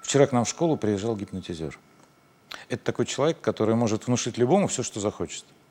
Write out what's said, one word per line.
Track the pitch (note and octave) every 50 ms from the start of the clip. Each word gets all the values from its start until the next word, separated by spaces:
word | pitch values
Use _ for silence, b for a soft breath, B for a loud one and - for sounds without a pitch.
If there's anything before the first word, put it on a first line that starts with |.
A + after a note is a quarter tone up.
| -
Вчера | - - C3+ C#3+
к | - -
нам | B2 A#2
в | -
школу | - - E3 E3+ D3+
приезжал | A2 - G#2+ G#2 G2 G2 A#2 A2+
гипнотизёр. | G2+ G2 - - F#2+ F2 - F2+ D#2+ D#2+ D2+ D2 - _ _ _ _ - _ _ _ _ _ _ _ _ _ B B B B
Это | - - -
такой | - A2+ - B2
человек, | - - - C3+ D#3 E3 -
который | - - G2+ - A2 G#2+ A2+
может | A2+ A#2+ A2 G#2 G#2 - -
внушить | B2 A#2 - B2 A2 -
любому | B2 B2 D#3 G3+ F#3+
всё, | - - - A#2+
что | - - A2
захочет. | G2 G#2 - - F2+ D#2+ - - - _ - _ _ _